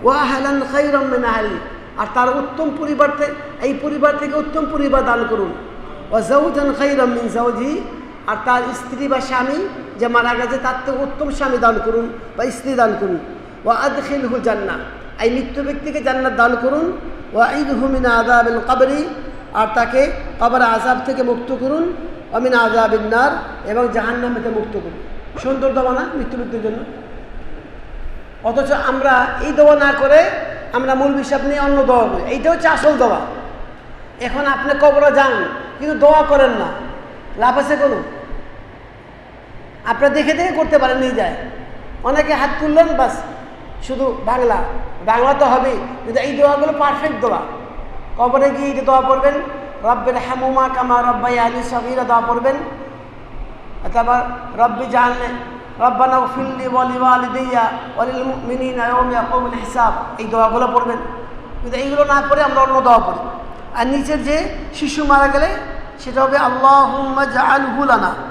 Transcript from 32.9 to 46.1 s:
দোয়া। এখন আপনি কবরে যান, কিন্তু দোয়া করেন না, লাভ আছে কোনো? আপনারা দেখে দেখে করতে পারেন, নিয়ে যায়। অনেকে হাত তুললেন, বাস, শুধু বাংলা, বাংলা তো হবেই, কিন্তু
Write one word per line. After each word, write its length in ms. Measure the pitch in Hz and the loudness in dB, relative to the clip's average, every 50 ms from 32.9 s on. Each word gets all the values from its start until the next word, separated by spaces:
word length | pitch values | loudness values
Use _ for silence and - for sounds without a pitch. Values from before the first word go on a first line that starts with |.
| 302 262 | 4 6
দোয়া। 220 | 262 - 185 - - - - - - - - - - - - - - - - - - - - - | 4 2 2 0 -4 -6 -10 -10 -12 -12 -12 -12 -12 -12 -14 -18 -18 -18 -18 -16 -18 -18 -14 -10
এখন 260 | 240 240 - 269 285 | -6 -4 -2 -2 0
আপনি 280 | 277 269 262 - 285 285 277 | 0 0 0 0 0 2 6
কবরে 300 | 294 - 185 - 285 294 | 6 6 6 8 6 6
যান, 200 | - 269 269 269 240 208 - - - - - - - - | 6 6 4 4 2 0 -2 -4 -6 -10 -12 -14 -12 -6
কিন্তু 200 | 269 302 311 226 | -4 -4 0 6
দোয়া 220 | 262 294 311 311 | 6 8 8 8
করেন 280 | 302 285 285 277 262 247 | 6 6 6 6 6 4
না, 160 | 233 208 - - - - - - - - - - - - - - - - | 4 0 -4 -6 -6 -8 -10 -12 -12 -12 -14 -16 -18 -16 -14 -14 -4 0
লাভ 200 | 220 247 247 277 | 2 2 2 2
আছে 180 | 285 285 302 | 2 0 0
কোনো? 200 | 277 285 277 233 190 - - - - - - - - - - - - - - - - - - - - - - - - - - - - - - - - - - - - - | 2 2 2 2 0 -6 -8 -12 -14 -10 -10 -10 -10 -10 -12 -16 -18 -18 -18 -20 -20 -20 -20 -20 -20 -20 -20 -20 -20 -20 -20 -20 -20 -20 -18 -18 -18 -18 -18 -20 -10 -4
আপনারা 280 | 208 233 233 277 277 240 | -2 0 4 4 4 4
দেখে 200 | 302 285 262 311 | 4 2 2 2
দেখে 220 | 320 349 370 339 | 2 0 0 2
করতে 220 | 320 311 - 302 285 | 0 0 4 4 4
পারেন, 200 | 262 254 254 262 | 4 4 2 2
নিয়ে 140 | 262 254 | 0 0
যায়। 240 | 247 226 202 170 151 - - - - - - - - - - - - - - | 0 0 0 -2 -2 -6 -10 -12 -12 -14 -14 -14 -14 -14 -14 -14 -12 -6 -2
অনেকে 300 | 233 277 302 302 294 302 | 0 2 2 2 2 2
হাত 160 | 269 269 285 - - | 2 2 -2 -2 -2
তুললেন, 280 | 302 302 294 320 339 320 | 0 2 4 4 4 4
বাস, 340 | 294 233 - - - - - - - - - - - - - - - - - - | 4 2 2 0 0 -4 -10 -12 -12 -14 -16 -16 -18 -18 -16 -16 -14 -12 -8 -8
শুধু 340 | 262 247 269 262 226 - - | -4 -2 -2 -2 -2 -2 -2
বাংলা, 320 | 214 240 254 247 233 214 180 - - - - - - - - - | -2 0 2 2 2 2 2 0 -2 -4 -4 -4 -6 -8 -6 0
বাংলা 280 | 202 226 233 247 269 285 | 0 2 4 4 4 6
তো 120 | - 285 | 4 6
হবেই, 320 | 254 247 254 254 269 247 202 - - - - - | 4 6 4 4 2 0 -2 -4 -8 -10 -10 -10
কিন্তু 160 | 220 | -2